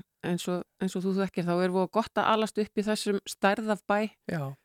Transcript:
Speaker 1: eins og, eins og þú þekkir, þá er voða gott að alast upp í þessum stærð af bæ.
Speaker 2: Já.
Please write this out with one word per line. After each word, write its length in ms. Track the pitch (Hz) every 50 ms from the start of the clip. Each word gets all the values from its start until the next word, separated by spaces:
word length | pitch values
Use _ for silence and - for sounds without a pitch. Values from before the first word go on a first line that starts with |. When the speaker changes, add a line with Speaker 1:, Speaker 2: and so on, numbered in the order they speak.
| - _ _ _
Speaker 1:
eins 260 | - - 180 175 - -
og, 140 | 180 180 - - _
eins 200 | - 190 190 -
og 80 | 190
þú 140 | 180 190 185
þekkir, 300 | 196 196 185 - - 170
þá 80 | 175 175
er 160 | 175 185 185
voða 180 | 180 190 185 180
gott 300 | - 214 226 - - 214
að 80 | 202 -
alast 300 | 220 220 220 208 - -
upp 180 | 214 - -
í 80 | - 202
þessum 360 | 214 214 208 - 214 202 196
stærð 500 | - - - - - 196 202 - 220 214
af 100 | 214 185 -
bæ. 140 | - 202 208 220 208 - _ _
Speaker 2:
Já. 280 | - 180 160 143 135 139 -